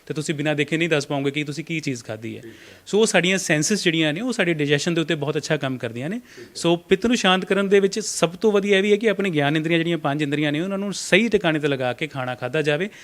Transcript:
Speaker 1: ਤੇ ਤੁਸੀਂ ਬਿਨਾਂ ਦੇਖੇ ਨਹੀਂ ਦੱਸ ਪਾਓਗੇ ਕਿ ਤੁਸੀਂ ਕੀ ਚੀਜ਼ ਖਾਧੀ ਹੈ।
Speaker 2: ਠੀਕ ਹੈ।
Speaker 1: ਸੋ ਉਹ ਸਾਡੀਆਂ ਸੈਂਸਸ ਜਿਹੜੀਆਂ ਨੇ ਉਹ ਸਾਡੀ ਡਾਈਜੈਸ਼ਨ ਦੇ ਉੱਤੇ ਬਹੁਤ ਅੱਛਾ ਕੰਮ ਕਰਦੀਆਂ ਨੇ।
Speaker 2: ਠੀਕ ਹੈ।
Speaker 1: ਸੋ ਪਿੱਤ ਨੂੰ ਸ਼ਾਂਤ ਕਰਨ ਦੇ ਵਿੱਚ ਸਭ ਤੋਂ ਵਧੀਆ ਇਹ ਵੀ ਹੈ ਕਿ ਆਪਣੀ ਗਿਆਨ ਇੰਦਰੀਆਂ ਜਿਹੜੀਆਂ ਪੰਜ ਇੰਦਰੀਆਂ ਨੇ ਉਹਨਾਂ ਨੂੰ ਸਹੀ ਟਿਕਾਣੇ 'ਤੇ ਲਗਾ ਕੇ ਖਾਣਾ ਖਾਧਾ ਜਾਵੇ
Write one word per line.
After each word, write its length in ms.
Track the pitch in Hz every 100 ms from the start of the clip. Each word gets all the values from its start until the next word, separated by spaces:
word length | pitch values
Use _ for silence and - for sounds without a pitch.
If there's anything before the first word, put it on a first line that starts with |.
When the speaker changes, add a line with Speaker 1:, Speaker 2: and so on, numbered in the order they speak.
| -
Speaker 1:
ਤੇ 80 |
ਤੁਸੀਂ 200 | 147 151
ਬਿਨਾਂ 200 | 147 151
ਦੇਖੇ 220 | 147 147 160
ਨਹੀਂ 120 | 170
ਦੱਸ 180 | 151 139
ਪਾਓਗੇ 240 | 143 139
ਕਿ 140 | 143
ਤੁਸੀਂ 200 | 147 147
ਕੀ 160 | - 165
ਚੀਜ਼ 240 | 147 120
ਖਾਧੀ 320 | - 110 113 107
ਹੈ। 60 |
Speaker 2:
ਠੀਕ 100 | -
ਹੈ। 300 | - - - -
Speaker 1:
ਸੋ 140 | 196
ਉਹ 60 | 220
ਸਾਡੀਆਂ 320 | 185 175 190
ਸੈਂਸਸ 460 | - 151 151 208
ਜਿਹੜੀਆਂ 280 | 180 165 156
ਨੇ 80 | 151
ਉਹ 120 | 254
ਸਾਡੀ 220 | 226 175
ਡਾਈਜੈਸ਼ਨ 400 | 160 147 143 180
ਦੇ 60 | 170
ਉੱਤੇ 140 | 160
ਬਹੁਤ 220 | 165 139 147
ਅੱਛਾ 200 | - 151
ਕੰਮ 220 | 135 127
ਕਰਦੀਆਂ 320 | 120 117 143
ਨੇ। 80 | 233
Speaker 2:
ਠੀਕ 280 | - - -
ਹੈ। 60 |
Speaker 1:
ਸੋ 220 | - 170 170
ਪਿੱਤ 300 | - 190 233
ਨੂੰ 100 | 247
ਸ਼ਾਂਤ 280 | 190 185
ਕਰਨ 240 | 185 196 196
ਦੇ 120 | 202
ਵਿੱਚ 200 | 196 220
ਸਭ 300 | 202 - 165
ਤੋਂ 220 | 180 220
ਵਧੀਆ 260 | 202 202 190
ਇਹ 40 |
ਵੀ 100 | 208
ਹੈ 40 | 202
ਕਿ 140 | 220
ਆਪਣੀ 200 | 190 196
ਗਿਆਨ 260 | 151 143 160
ਇੰਦਰੀਆਂ 220 | 160 165
ਜਿਹੜੀਆਂ 200 | 165 165
ਪੰਜ 240 | 151 147
ਇੰਦਰੀਆਂ 300 | 147 147 151
ਨੇ 80 | 147
ਉਹਨਾਂ 180 | 185 196
ਨੂੰ 140 | 202
ਸਹੀ 360 | 180 - 185 233
ਟਿਕਾਣੇ 300 | 214 175 156
'ਤੇ 100 | 147
ਲਗਾ 240 | 135 127
ਕੇ 140 | 123 156
ਖਾਣਾ 280 | 139 127
ਖਾਧਾ 280 | 123 127 151
ਜਾਵੇ 260 | 151 147 202 -